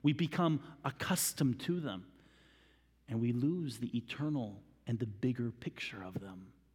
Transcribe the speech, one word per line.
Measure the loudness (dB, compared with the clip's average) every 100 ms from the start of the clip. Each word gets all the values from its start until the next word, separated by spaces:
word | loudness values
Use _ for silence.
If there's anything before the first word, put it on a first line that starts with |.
We | 6
become | 4 2 4 4 4 -2 -4
accustomed | -4 -4 0 2 0 4 2 2
to | 0 0
them, | 0 -6 -10 -20 -20 -20 -20 _ _ _ _ _ -4
and | 0
we | 2
lose | 4 2 2 -2 -4
the | -2 -2
eternal | -4 -4 0 0 -2 -8 -18 -14 -4
and | -2
the | -2
bigger | 0 0 2 -2
picture | -4 -10 -8 -10 -8
of | -8 -8
them. | -10 -14 -16 -20 _